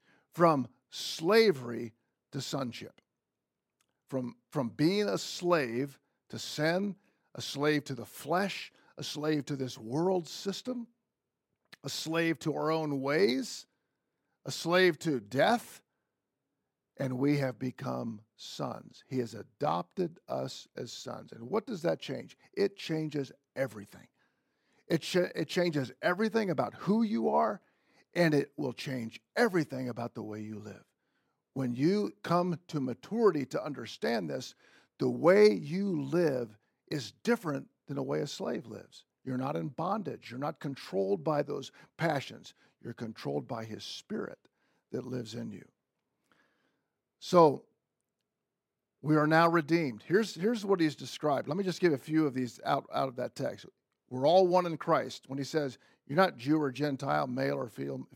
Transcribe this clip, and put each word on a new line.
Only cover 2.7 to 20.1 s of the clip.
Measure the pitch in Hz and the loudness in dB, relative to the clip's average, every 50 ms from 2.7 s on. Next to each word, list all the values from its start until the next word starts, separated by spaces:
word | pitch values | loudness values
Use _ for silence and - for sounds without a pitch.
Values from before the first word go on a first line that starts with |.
| 117 - - - - _ _ _ _ _ _ _ _ _ _ _ _ _ _ _ _ _ _ _ _ _ _ - | -8 -10 -14 -14 -16 _ _ _ _ _ _ _ _ _ _ _ _ _ _ _ _ _ _ _ _ _ _ -8
From, | 135 131 127 120 - _ _ _ | -6 -6 -6 -6 -10 _ _ _
from | - 151 131 117 | -4 -2 -2 -2
being | 101 - 151 165 196 208 208 202 | 0 2 2 4 4 2 0 0
a | 196 175 | 0 -2
slave | - - - - 180 175 175 165 139 117 113 120 143 143 - _ _ _ _ _ _ - | -4 -6 -8 -2 2 2 4 4 2 0 -2 -2 -4 -4 -6 _ _ _ _ _ _ -12
to | - 110 | -12 -10
sin, | - - - - 147 160 170 185 202 208 175 _ _ _ _ _ _ _ - | -10 -8 -4 -2 0 2 2 0 0 -4 -6 _ _ _ _ _ _ _ -14
a | - | -12
slave | 117 - - 139 143 151 151 147 139 | -10 -8 -4 0 2 2 2 2 0
to | - 135 | -4 -10
the | 120 110 | -10 -12
flesh, | - - - - 139 160 180 202 190 - - - - _ _ _ _ - | -14 -16 -12 -4 -2 0 0 0 -2 -4 -8 -12 -16 _ _ _ _ -14
a | - | -12
slave | 147 - - 156 147 156 156 151 131 | -10 -10 -8 -4 -2 0 0 0 -2
to | - 147 | -4 -4
this | 135 131 127 - | -6 -6 -6 -8
world | - 110 110 123 156 170 185 190 180 165 147 | -10 -8 -4 -2 0 2 2 2 0 -2 -6
system, | - - - 196 190 - - 254 254 254 233 - _ _ _ _ _ _ _ _ _ _ _ _ _ _ _ _ - - | -10 -8 -8 -6 -6 -6 -6 -8 -8 -8 -8 -14 _ _ _ _ _ _ _ _ _ _ _ _ _ _ _ _ -20 -14
a | - 139 | -12 -10
slave | - - - 160 160 165 170 165 160 - | -8 -8 -6 -2 0 2 2 2 0 0
to | - 160 143 | -2 -4 -2
our | 147 147 156 | 0 0 0
own | 160 160 156 151 143 139 | 0 0 0 -2 -2 -2
ways, | 131 135 147 160 196 220 247 269 254 - - - - _ _ _ _ _ _ _ _ _ _ _ _ _ _ _ - | 0 0 2 4 4 4 2 0 -4 -6 -10 -12 -14 _ _ _ _ _ _ _ _ _ _ _ _ _ _ _ -12
a | 139 | -10
slave | 135 - - 165 175 185 185 180 160 - | -8 -6 -2 2 4 6 6 6 4 2
to | - 170 147 123 | 0 0 0 0
death, | 104 101 120 131 156 196 233 233 - - - - _ _ _ _ _ _ _ _ _ _ _ _ _ _ _ _ _ _ _ _ _ _ _ | -2 -2 2 4 4 4 4 2 0 -6 -20 -20 _ _ _ _ _ _ _ _ _ _ _ _ _ _ _ _ _ _ _ _ _ _ _
and | - 139 131 127 123 | -6 -4 -4 -2 0
we | 135 143 147 143 | 2 2 4 2
have | 139 131 123 104 | 2 -2 -4 -4
become | 127 127 123 - 131 127 127 123 123 117 113 107 110 _ _ | -6 -6 -6 -6 -6 -6 -4 -4 -6 -6 -8 -10 -14 _ _
sons. | - - - - - 143 127 113 - - - - - _ - | -18 -16 -14 -10 -8 -6 -6 -8 -10 -14 -18 -20 -20 _ -6
He | 135 127 | -4 -4
has | 120 110 110 | -4 -4 -6
adopted | 104 104 _ _ - - 151 160 175 175 _ - - 180 160 | -14 -16 _ _ -4 -2 -2 0 -2 -4 _ -4 -4 -4 -4